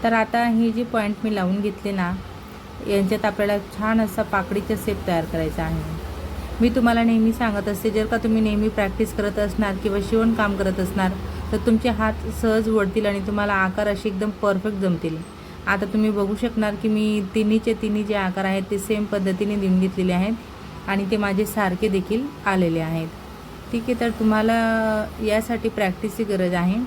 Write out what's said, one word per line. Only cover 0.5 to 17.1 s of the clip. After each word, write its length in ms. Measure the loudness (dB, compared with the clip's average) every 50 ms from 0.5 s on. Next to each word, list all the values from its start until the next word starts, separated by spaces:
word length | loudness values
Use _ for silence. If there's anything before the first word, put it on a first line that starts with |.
| 4 4 4 2
जी 120 | 2 0 -2
पॉइंट 320 | 0 0 0 0 0 -2 -2 -2
मी 120 | -2 0
लावून 260 | 0 0 0 0 0
घेतले 300 | 0 -2 -4 -4 -6 -4
ना, 220 | -2 -2 -2 -2 -2 -4 -6 -10 -14 -14 -16 -16 -16 -16 -16 -16 -14 -10 -4 0
यांच्यात 380 | 2 2 2 2 0 2 0
आपल्याला 320 | -2 0 0 0 0 0 0
छान 440 | -2 -6 -8 -4 0 2 2 2
असा 200 | 2 0 0 -2
पाकडीचा 520 | -2 0 0 -2 0 0 -2 -4 -2 -2 -4
शेप 320 | -2 -2 -4 -4 -4 -2 0
तयार 180 | 0 0 0
करायचा 380 | -2 -2 -2 -2 -2 -2 -4 -4
आहे. 200 | -2 -2 -4 -4 -6 -8 -8 -8 -8 -10 -8 -8 -8 -8 -8 -8 -10 -2 2
मी 80 | 2 2
तुम्हाला 340 | 4 4 4 4 4 4 4
नेहमी 280 | 4 4 4 4 2
सांगत 360 | 2 2 0 0 0 0 -2 -2
असते, 220 | -4 0 -2 0
जर 160 | 0 0 0
का 120 | 0 0 0
तुम्ही 240 | 2 2 2 4
नेहमी 280 | 2 2 2 2 0 0
प्रॅक्टिस 460 | 2 0 0 0 0 0 -2 -2 0
करत 240 | -2 -2 -2 0 0
असणार 360 | -2 0 0 0 0 0 0
किंवा 240 | -2 -2 0 0 0 0 2
शिवणकाम 460 | 2 4 4 4 4 4 2 0 2
करत 240 | 2 0 0 2 0
असणार, 320 | -2 -2 0 2 0 0 0 -2 -6 -6 -6 -6 -4 -2
तर 60 | -2 0
तुमचे 320 | 2 4 4 4 4 2
हात 240 | 0 2 0 0 0 -2 -6 -8 -6 0
सहज 280 | 0 2 2 2 2 4
वळतील 360 | 2 4 2 2 2 0 0
आणि 220 | 0 0 0 -2 -2
तुम्हाला 260 | -2 0 0 2 2
आकार 340 | 2 2 2 2 0 0 0
असे 220 | 0 0 -2 -4
एकदम 200 | -2 0 -2 -2
परफेक्ट 480 | -2 0 2 2 2 2 0 -2 -2 0
जमतील. 400 | 0 0 0 0 0 -4 -4 -4 -8 -12 -14 -16 -16 -16 -16 -10 -4 -2
आता 180 | -2 -2 -2
तुम्ही 240 | -2 0 2 2 2
बघू 260 | 2 2 0 0 0 -2
शकणार 340 | -2 -2 0 0 0 0 -2
की 120 | -2 -2 0
मी 360 | 0 2 2 2